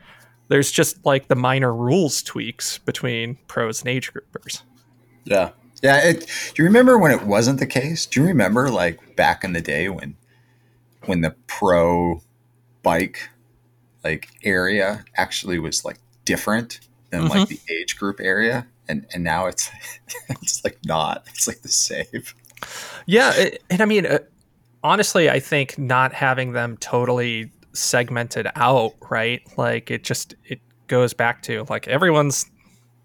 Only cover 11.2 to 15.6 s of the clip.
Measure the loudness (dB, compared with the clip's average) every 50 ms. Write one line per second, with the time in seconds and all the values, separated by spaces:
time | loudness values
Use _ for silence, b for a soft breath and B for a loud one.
11.2 | 0 -2 -4 _ _ -12 -6 0 2 4 4 6 4 4 2 2 0 0 -2 -4
12.2 | -8 _ _ _ _ _ _ _ _ _ _ _ -2 0 0 0 -2 -4 -6 -12
13.2 | -16 -16 _ _ _ _ _ _ _ _ _ _ _ _ _ _ -6 -6 -6 -6
14.2 | -8 -14 _ _ -2 0 2 2 2 2 2 2 0 0 -2 -6 -10 _ -4 -4
15.2 | -4 -2 -4 -8 -6 -4 -4 -4